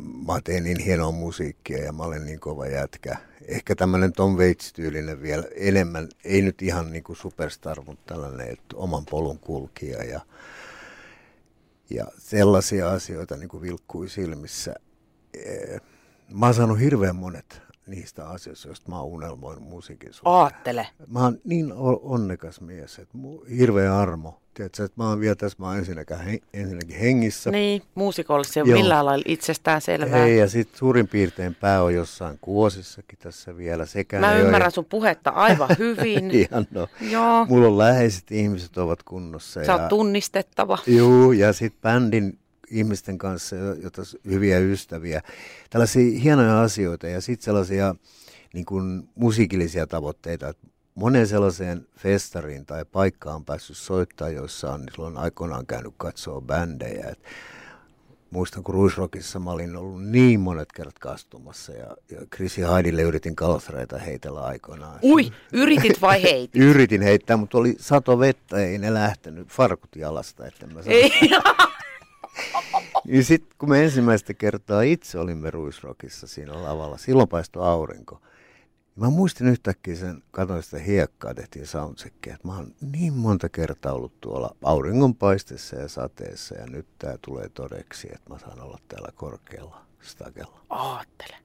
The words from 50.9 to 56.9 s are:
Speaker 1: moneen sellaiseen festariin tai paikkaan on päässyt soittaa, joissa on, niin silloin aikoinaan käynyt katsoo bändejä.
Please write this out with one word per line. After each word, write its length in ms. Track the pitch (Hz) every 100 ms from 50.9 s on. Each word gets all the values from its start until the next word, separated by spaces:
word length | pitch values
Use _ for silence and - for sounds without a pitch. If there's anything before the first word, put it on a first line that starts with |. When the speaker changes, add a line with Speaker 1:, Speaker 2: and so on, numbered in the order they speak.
Speaker 1:
moneen 320 | - 107 131 110
sellaiseen 600 | 104 98 90 90 87 - _
festariin 680 | 95 98 - 90 76 71 71
tai 180 | 78
paikkaan 520 | 76 95 98 - 78 78
on 80 |
päässyt 320 | 76 76 - -
soittaa, 520 | - 92 90 - 78
joissa 440 | 76 73 - 71
on, 80 | 71
niin 120 | 65
silloin 220 | - 82 73
aikoinaan 500 | 82 - 85 65 64
käynyt 280 | 60 60 -
katsoo 440 | 85 - - 67
bändejä. 680 | 64 76 85 69 60